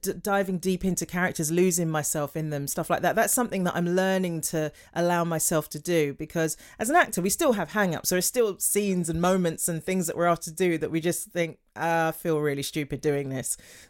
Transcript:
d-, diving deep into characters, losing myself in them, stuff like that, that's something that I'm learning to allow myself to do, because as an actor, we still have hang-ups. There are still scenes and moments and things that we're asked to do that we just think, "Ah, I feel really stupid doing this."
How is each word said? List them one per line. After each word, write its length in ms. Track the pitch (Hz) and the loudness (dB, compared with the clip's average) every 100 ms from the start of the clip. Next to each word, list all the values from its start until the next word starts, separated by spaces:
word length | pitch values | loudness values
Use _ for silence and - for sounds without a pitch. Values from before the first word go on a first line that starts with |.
d-, 140 | 196 | -6
diving 440 | 180 214 196 190 180 | -4 -2 0 0 -2
deep 260 | 185 180 | -2 0
into 200 | 185 175 | 0 -2
characters, 460 | 165 180 180 - 151 | -4 -2 -2 0 0
losing 400 | 170 185 175 165 | 4 4 2 0
myself 440 | 156 143 156 143 160 | 0 -2 -2 -4 -4
in 120 | 156 | -4
them, 180 | 143 143 | -4 -4
stuff 220 | - 160 | -4 -2
like 140 | 175 | 0
that, 120 | 175 | 2
that's 200 | 160 170 | 2 2
something 300 | - 247 190 | 2 0 0
that 120 | 180 - | 0 0
I'm 180 | 175 | 0
learning 460 | 180 190 190 180 165 - | 2 2 2 0 -2 -4
to 200 | 160 151 - - | -2 -4 -6 -10
allow 280 | - 175 175 | -2 0 2
myself 440 | 170 160 - 160 - | 0 0 2 2 0
to 80 | 151 | -6
do, 360 | 175 170 147 | 0 2 2
because 420 | 139 156 170 160 - - - | -2 -6 -2 -2 -2 -12 -6
as 100 | 226 | 2
an 80 | 339 | 4
actor, 240 | 294 - | 4 0
we 80 | 190 | -2
still 220 | - 311 | 2 2
have 200 | 208 160 | 2 0
hang-ups. 360 | 214 190 156 - | 0 0 0 0
There 100 | 185 | 0
are 40 | |
still 360 | 180 247 220 180 | 0 2 0 0
scenes 500 | - 208 202 180 165 | 0 0 2 0 0
and 100 | 165 | 0
moments 480 | 175 190 175 - - | 2 4 2 0 -4
and 160 | 165 | -4
things 220 | - 185 165 | -2 -2 -2
that 100 | - | 0
we're 100 | 175 | 2
asked 180 | 165 | 2
to 80 | - | -2
do 260 | 156 180 165 | 0 0 2
that 120 | 151 | 0
we 100 | 160 | 0
just 300 | 170 165 - | 0 -2 -4
think, 280 | 175 165 - _ - | -4 -4 -6 _ -6
"Ah, 320 | 165 165 160 | 0 2 0
I 40 | |
feel 280 | 160 175 151 | -2 0 0
really 220 | 151 139 | 0 -2
stupid 400 | 139 160 143 139 | -4 -4 -4 -2
doing 260 | 151 143 135 | 0 0 -2
this." 300 | 131 117 - - - - | -6 -6 -8 -10 -20 -6